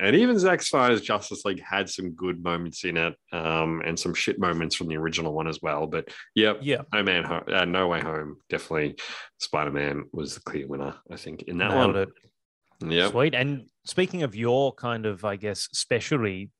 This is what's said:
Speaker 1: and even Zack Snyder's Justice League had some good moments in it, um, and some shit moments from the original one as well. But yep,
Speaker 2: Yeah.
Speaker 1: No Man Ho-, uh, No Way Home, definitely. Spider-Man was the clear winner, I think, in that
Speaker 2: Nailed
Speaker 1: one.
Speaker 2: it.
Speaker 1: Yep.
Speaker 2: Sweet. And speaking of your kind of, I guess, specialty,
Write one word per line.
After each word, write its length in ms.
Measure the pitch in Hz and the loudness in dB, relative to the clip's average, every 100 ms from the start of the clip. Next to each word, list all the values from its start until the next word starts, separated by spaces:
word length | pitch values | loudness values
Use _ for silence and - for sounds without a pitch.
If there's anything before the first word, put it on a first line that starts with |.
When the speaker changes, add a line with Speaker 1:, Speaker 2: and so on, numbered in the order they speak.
Speaker 1:
and 140 | 95 | 4
even 240 | 151 247 220 | 6 6 6
Zack 240 | 185 175 | 4 2
Snyder's 380 | - 147 123 110 | 2 4 6 4
Justice 420 | - 107 - 101 | 2 -2 -2 -6
League 160 | 101 87 | -4 -4
had 300 | - 98 95 | -2 -2 -2
some 220 | - 90 | -4 -8
good 300 | 80 90 85 | -4 -4 -2
moments 400 | 87 85 85 - | -2 -2 -4 -6
in 120 | 90 85 | -2 0
it, 180 | 82 - _ | -2 -4 _
um, 500 | 87 80 80 80 82 | -4 0 2 0 0
and 140 | 80 80 | -2 -2
some 160 | 90 | -2
shit 240 | 85 - 95 | -2 -2 0
moments 380 | 90 82 78 - | 0 0 -2 -2
from 100 | 82 | -4
the 100 | 78 | -2
original 380 | 80 82 80 | -2 -2 -2
one 140 | 78 80 | -2 -4
as 120 | 78 | -4
well. 280 | 80 73 78 | -2 -2 -2
But 200 | 80 - - - - | -4 -6 -12 -2 4
yep, 240 | 107 101 | 4 4
Speaker 2:
Yeah. 200 | 139 123 - | 0 -2 0
Speaker 1:
No 80 | 107 | 0
Man 220 | 98 90 | 2 2
Ho-, 200 | 85 85 - | 0 -2 0
uh, 120 | 95 | 2
No 240 | 87 92 90 | 2 2 2
Way 120 | 85 | 2
Home, 400 | 80 78 76 73 _ | -2 -4 -6 -12 _
definitely. 480 | 80 - 80 73 73 - - - _ | -6 -2 0 0 -4 -10 -12 -14 _
Spider-Man 640 | - 78 73 71 71 73 - | -4 0 0 0 -2 -2 -6
was 240 | 82 71 - | -8 -8 -8
the 40 | |
clear 240 | - 73 67 | -8 -8 -6
winner, 260 | 69 69 - - | -6 -6 -8 -14
I 60 | 82 | -16
think, 260 | - 80 | -14 -12
in 160 | - 87 | -8 -2
that 120 | 101 | 2
Speaker 2:
Nailed 220 | 127 113 98 | 4 4 4
Speaker 1:
one. 60 | |
Speaker 2:
it. 40 | 95 - _ _ _ _ _ _ | 0 -6 _ _ _ _ _ _
Speaker 1:
Yep. 300 | 82 85 98 | 0 2 4
Speaker 2:
Sweet. 240 | 117 151 | 4 2
And 320 | 123 135 139 - _ | 2 0 -2 -8 _
speaking 380 | - - 185 180 | -6 -2 0 0
of 140 | 143 101 | -4 -2
your 360 | 117 127 139 | 2 2 2
kind 320 | - 120 113 | -2 -4 -2
of, 200 | 110 92 | -4 -2
I 100 | 107 | -4
guess, 340 | 101 104 98 - | -4 -4 -6 -6
specialty, 800 | - - 120 - 147 107 92 101 | -6 -2 -2 0 0 0 -2 -10